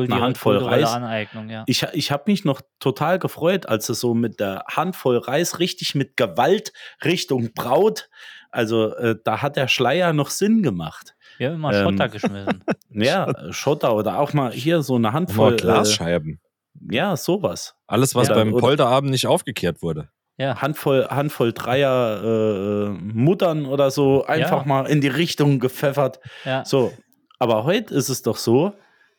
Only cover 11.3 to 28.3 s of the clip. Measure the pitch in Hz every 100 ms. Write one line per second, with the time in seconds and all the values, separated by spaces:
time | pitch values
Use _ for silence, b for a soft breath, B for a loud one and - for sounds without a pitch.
11.3 | B 123 165 151 101 98 98 127 107 107
12.3 | 98 98 - - - _ 107 120 185 147
13.3 | - 85 92 - 151 143 110 104 95 143
14.3 | 147 127 110 139 170 131 123 110 143 180
15.3 | 107 110 117 90 92 107 107 85 87 78
16.3 | 73 _ _ _ - - 113 196 160 -
17.3 | 196 120 85 - _ - 107 131 123 127
18.3 | 110 110 117 117 147 123 131 139 135 120
19.3 | 139 - - 87 80 82 76 73 _ _
20.3 | - 135 113 139 156 151 135 - 123 147
21.3 | - 117 - 117 131 139 127 117 104 113
22.3 | 113 107 98 101 104 104 104 101 110 143
23.3 | 190 185 156 139 139 139 147 139 135 -
24.3 | 151 131 143 135 135 123 151 139 135 170
25.3 | - 143 139 127 - 147 135 135 - B
26.3 | B 135 131 - 139 110 - _ _ _
27.3 | - 120 110 127 220 220 151 131 127 117